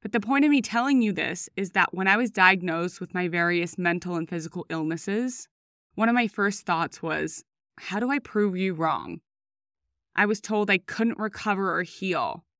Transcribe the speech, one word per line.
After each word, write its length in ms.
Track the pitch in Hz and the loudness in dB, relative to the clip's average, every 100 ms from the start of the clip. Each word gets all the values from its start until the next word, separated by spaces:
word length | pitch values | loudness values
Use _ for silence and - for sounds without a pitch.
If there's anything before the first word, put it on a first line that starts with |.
But 100 | 202 | 0
the 80 | 226 | 0
point 240 | 202 277 | 2 4
of 80 | 294 | 6
me 100 | 285 | 4
telling 400 | - 233 262 269 | 2 -2 2 4
you 120 | 220 | 4
this 360 | 165 156 175 - - | 0 -4 -4 -8 -6
is 160 | 190 | -2
that 220 | 196 175 | 0 0
when 140 | 180 185 | 2 2
I 100 | 208 | 2
was 140 | 240 | 2
diagnosed 680 | 196 185 190 175 165 175 - | 6 6 6 0 -2 -4 -6
with 140 | 180 | -8
my 140 | 180 180 | -4 -2
various 500 | 170 170 175 170 - | 0 2 0 -2 -2
mental 380 | 175 170 180 170 | 0 0 -2 -4
and 120 | 170 | -4
physical 380 | 175 160 180 - | -6 -8 -10 -6
illnesses, 800 | 165 156 165 - 208 254 247 - _ _ _ _ | -4 -2 -4 -2 -2 -2 -6 -16 _ _ _ _
one 160 | - 220 | 0 2
of 60 | 240 | 4
my 120 | 226 | 0
first 380 | - 202 202 - | 0 -2 -2 -2
thoughts 360 | 165 170 - | -2 -2 -4
was, 440 | 165 156 156 - _ _ _ - | -6 -4 -4 -8 _ _ _ -18
"How 220 | - 196 | -8 -4
do 100 | 247 | -2
I 80 | 277 | -2
prove 380 | - 208 208 185 | -2 0 2 2
you 160 | 190 | -2
wrong?" 480 | 165 160 131 - 82 _ _ _ _ _ _ _ _ _ - | 0 -2 -2 -6 -12 _ _ _ _ _ _ _ _ _ 0
I 80 | 202 | 0
was 160 | 214 | 0
told 280 | - 214 202 | 0 0 2
I 100 | 190 | 0
couldn't 380 | - - 226 - | 0 -2 -2 0
recover 560 | 214 208 214 196 196 | -6 -4 -2 0 0
or 100 | 165 | -2
heal. 640 | 175 - 190 165 104 165 _ _ | -4 -6 -4 -2 -2 -6 _ _